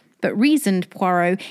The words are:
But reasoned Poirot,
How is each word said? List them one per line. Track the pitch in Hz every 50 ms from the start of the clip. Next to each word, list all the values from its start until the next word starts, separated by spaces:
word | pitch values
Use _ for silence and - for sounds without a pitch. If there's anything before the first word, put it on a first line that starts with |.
| _ _ _ _
But | - - -
reasoned | 208 247 294 311 285 - 202 190 180 175 -
Poirot, | - - 196 185 180 175 175 175 190 202 - -